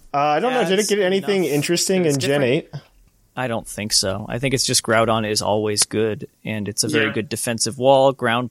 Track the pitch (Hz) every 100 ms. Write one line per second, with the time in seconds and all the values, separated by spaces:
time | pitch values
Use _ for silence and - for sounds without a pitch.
0 | - 143 147 151 233 247 185 190 208 208
1 | 180 190 139 196 160 143 143 175 - 190
2 | 170 143 123 143 127 147 - 147 - _
3 | _ _ _ - 127 113 - - 104 -
4 | 98 98 110 117 135 127 - 127 - 113
5 | 113 113 107 107 95 107 107 104 - 104
6 | 110 104 - _ - 110 101 101 117 151
7 | 139 107 104 113 - 113 - 123 127 135
8 | 135 131 120 117 123